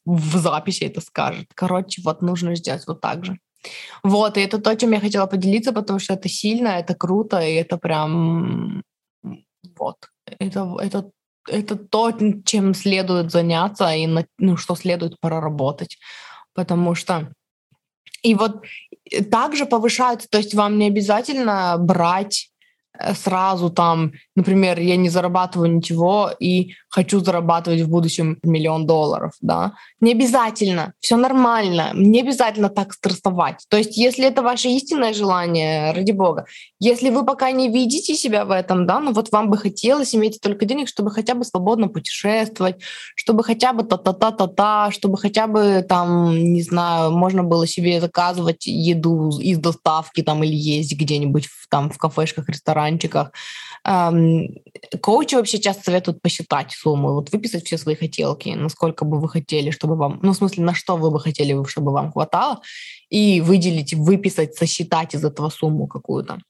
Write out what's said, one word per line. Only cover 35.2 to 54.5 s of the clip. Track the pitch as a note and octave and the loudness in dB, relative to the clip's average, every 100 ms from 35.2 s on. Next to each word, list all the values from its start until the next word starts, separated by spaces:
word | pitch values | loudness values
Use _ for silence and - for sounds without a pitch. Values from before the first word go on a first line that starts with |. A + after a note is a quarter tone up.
| G3+ F3+ F3 E3+ D#3 D#3 D#3 | 0 0 0 0 0 0 -2
ради | D#3+ G3 | 0 0
бога, | G3 F#3 D#3+ - - - - | 2 2 0 -6 -16 -20 -2
если | A3 A#3+ B3+ | 2 2 2
вы | B3 C#4 | 2 2
пока | C#4 C4 | 0 0
не | C4 B3+ | 0 2
видите | A#3 B3 D4 - D#4 | 2 2 0 -2 -2
себя | C4 G#3+ G3 | 0 0 0
в | |
этом, | F#3+ F#3 F#3 F3 | -2 0 0 2
да, | G#3+ | 0
ну | D4 | 0
вот | A3 A3 | -2 0
вам | G#3+ G#3+ | 2 2
бы | G3+ | 2
хотелось | G#3 G3+ A3 D4 C4+ A3+ | 0 -2 2 2 2 2
иметь | A3 A3 | 2 0
столько | G#3 G3+ G#3 | -4 -2 -2
денег, | C#4 B3+ | -2 -4
чтобы | - G#3 | -4 -4
хотя | G3+ A3 A#3+ | -2 -2 -2
бы | B3 | -2
свободно | F#3 F3+ A3+ G#3 | -2 0 2 0
путешествовать, | D#3+ - - G3+ A3 A3 A3 F#3 F#3 - - - - | -2 -8 -4 0 0 -2 -2 -2 -4 -12 -16 -16 -6
чтобы | - A3 | 0 2
хотя | A3+ A3+ B3+ | 2 2 2
бы | A#3 A3 | 0 -2
та-та-та-та-та, | F#3 F#3+ F#3+ A3+ A3 F#3+ - G#3 G#3+ G#3 | 0 0 0 0 2 0 2 2 2 0
чтобы | G3+ G3+ F#3+ | -2 -2 -2
хотя | G3+ G#3 A3 | -2 0 0
бы | G#3+ G#3 F#3+ F#3+ | 2 4 2 2
там, | F3+ F3 F3 E3+ E3 E3+ | 2 2 2 4 4 2
не | F3 | 2
знаю, | E3 F3 F3 E3 D#3+ | 0 0 0 2 2
можно | E3+ F3+ F#3+ | 2 2 2
было | F3 E3 E3 | 2 2 0
себе | - F3 F3 | 0 0 2
заказывать | E3+ - F3 F3+ E3+ E3 - | 0 0 0 0 -2 -2 -2
еду | D#3 E3 E3+ E3 E3 D#3 D3 | -2 0 2 2 2 0 -2
из | - E3+ | 0 0
доставки | E3 E3 - D#3 D#3+ - | 0 0 0 -2 -4 -4
там | D#3+ D3+ | -2 0
или | D#3 D#3 | 0 0
есть | D3+ D3 D3+ D3 | -2 -2 -2 -4
где-нибудь | D3+ D3 C#3+ C#3+ C#3+ | -2 -2 0 -2 -2
в, | - - | -12 -2
там, | D3 C#3+ | -2 -2
в | - | -2
кафешках, | D#3+ D#3 D#3 - D3+ | -4 -2 -4 -4 -8
ресторанчиках. | C#3+ - D#3 D3+ D#3+ D#3+ D#3+ C#3+ - - - - - - | -6 -2 0 0 -2 -2 -2 -4 -8 -16 -16 -18 -10 -2
Ам, | F#3 E3+ E3 E3 E3 - | 0 2 4 4 2 -2